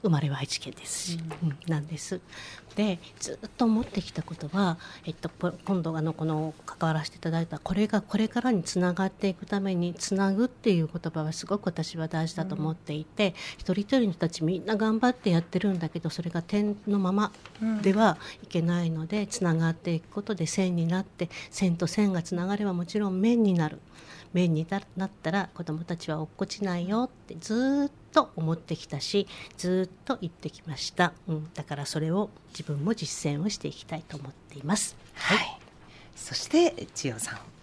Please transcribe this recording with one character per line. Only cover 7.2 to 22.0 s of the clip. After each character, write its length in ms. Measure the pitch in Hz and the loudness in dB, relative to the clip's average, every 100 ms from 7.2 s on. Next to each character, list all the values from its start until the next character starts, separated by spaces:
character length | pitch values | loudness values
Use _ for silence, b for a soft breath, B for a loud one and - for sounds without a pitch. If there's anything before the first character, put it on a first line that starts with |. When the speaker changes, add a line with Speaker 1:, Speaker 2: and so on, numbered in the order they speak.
Speaker 1:
た 120 | 165 | -2
だ 80 | 165 | -2
い 60 | 165 | -2
た、 120 | 151 | -6
こ 160 | - | -2
れ 140 | 180 208 | 2 2
が 120 | 208 | 2
こ 160 | - 208 | 0 0
れ 120 | 220 | 2
か 140 | 240 | 2
ら 100 | 247 | 2
に 100 | 208 | 2
つ 160 | - 185 | 2 2
な 140 | 180 | 2
が 140 | 175 190 | 2 0
っ 40 | |
て 180 | 190 202 | 0 -2
い 60 | |
く 120 | 190 - | -2 -2
た 120 | 202 | 0
め 160 | 196 | 2
に、 200 | 180 175 | 2 0
つ 200 | 170 - | -2 -2
な 180 | 190 196 | 2 2
ぐ 120 | 196 | 4
っ 40 | 247 | 2
て 220 | - 233 | 2 4
い 100 | 180 | 4
う 40 | 160 | 4
言 260 | - 165 | -2 -4
葉 120 | 160 | -2
は 80 | 156 | -2
す 120 | 160 | -4
ご 140 | - 196 | -2 -2
く 80 | 185 | -2
私 320 | 170 160 165 | -2 -4 -4
は 80 | 160 | -2
大 220 | 165 160 | 0 -2
事 80 | - | -2
だ 80 | |
と 100 | 185 | -4
思 160 | 185 156 | -2 -2
っ 40 | 165 | -4
て 180 | - | -6
い 100 | 151 | -8
て、 220 | 156 - 202 | -6 0 0
Speaker 2:
う 40 | |
ん。 20 | B B | B B
Speaker 1:
一 40 | B | B
人 140 | - | -2
一 100 | 185 202 | 0 2
人 120 | 269 | 4
の 100 | 226 | 4
人 80 | 170 | 2
た 80 | 170 | -2
ち 160 | - | 2
み 140 | 160 180 | 0 0
ん 80 | 185 | 0
な 100 | 214 | 2
頑 240 | 220 220 | 2 4
張 80 | 247 | 4
っ 40 | |
て 180 | 247 202 | 2 4
や 100 | 170 | 4
っ 20 | |
て 160 | 170 180 | 2 0
る 140 | 202 | 2
ん 80 | 180 | 2
だ 80 | 165 | -2
け 100 | 170 | -4
ど、 100 | 160 | -4
そ 140 | - | -4
れ 80 | 170 | -4
が 100 | 170 | -4
点 340 | 165 208 208 208 - | 0 2 2 0 0
の 140 | 202 | 2
ま 100 | 185 | 4
ま 220 | 196 208 - - - 220 220 | 4 2 -2 -20 -4 -2 2
で 100 | 196 | 4
は 240 | 196 220 165 B B | 6 4 4 B B
い 20 | - | -4
け 160 | 175 | 0
な 220 | 165 175 | 2 2
い 60 | 170 | 2
の 160 | 160 160 | -2 -2
で、 160 | 208 | -2
Speaker 2:
う 20 | |
ん。 20 | 202 | -2
Speaker 1:
つ 160 | - | 0
な 100 | 175 160 | 2 4
が 120 | 165 | 2
っ 40 | |
て 200 | 165 - | 0 -2
い 40 | 165 | -2
く 100 | - | -2
こ 120 | - | -8
と 140 | 202 190 | -4 -2
で 100 | 165 | 0
線 300 | - 185 175 | 2 2 2
に 100 | 165 | 2
な 140 | 185 | 0
っ 40 | |
て、 240 | 190 - 175 B B | -2 -6 -6 B B
線 260 | - 190 170 | 0 2 4
と 120 | 170 | 0
線 240 | - | 4